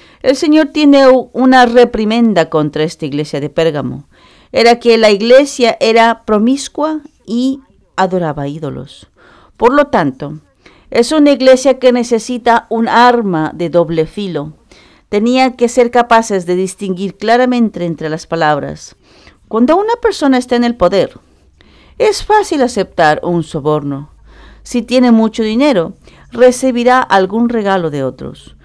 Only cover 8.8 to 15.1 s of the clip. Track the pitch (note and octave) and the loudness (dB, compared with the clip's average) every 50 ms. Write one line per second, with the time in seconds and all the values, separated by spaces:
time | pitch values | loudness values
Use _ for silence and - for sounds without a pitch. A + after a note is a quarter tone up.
8.8 | C#3 - - - - - _ _ _ _ _ _ _ _ _ - A3+ A#3+ C#4 D4 | -14 -18 -20 -20 -20 -20 _ _ _ _ _ _ _ _ _ 0 0 0 2 0
9.8 | C#4+ C#4+ - G3+ D#3+ C#3 C3 - D3+ C#3+ D#3 D3+ _ _ _ _ _ _ _ _ | -2 -2 -2 -2 -2 -4 -6 -8 -12 -14 -14 -16 _ _ _ _ _ _ _ _
10.8 | _ - - A3+ A#3+ - D#4 D#4 D4 C#4+ C#4+ A#3 C4 C4 B3+ B3+ - C#4 B3+ C4 | _ -4 -2 -2 -2 0 2 2 2 2 2 4 4 4 4 4 4 0 0 2
11.8 | C4 B3+ A#3+ B3 A#3 A#3+ A#3+ A3 - - B3 A#3 - A#3+ A#3 A3+ - - A#3 A3 | 2 0 2 0 -2 -2 -4 -4 -4 -6 -8 -4 0 0 0 0 0 -4 -4 -4
12.8 | A3+ - - A#3 B3 B3 A#3+ A#3 G#3+ G3 F3 D#3 D#3 - - D#3 E3+ D#3+ D#3 E3+ | -2 0 2 4 4 4 4 2 0 -2 -2 -2 -4 -4 -6 -6 -4 -2 0 0
13.8 | E3+ D#3 E3+ D#3+ D#3+ D#3+ - G#3 G3+ F#3 D#3+ D3 D3 D#3 D3+ _ _ _ - _ | 0 0 -2 -4 -4 -4 -6 -8 -8 -6 -6 -8 -8 -10 -14 _ _ _ -20 _
14.8 | _ _ _ _ _ - | _ _ _ _ _ -6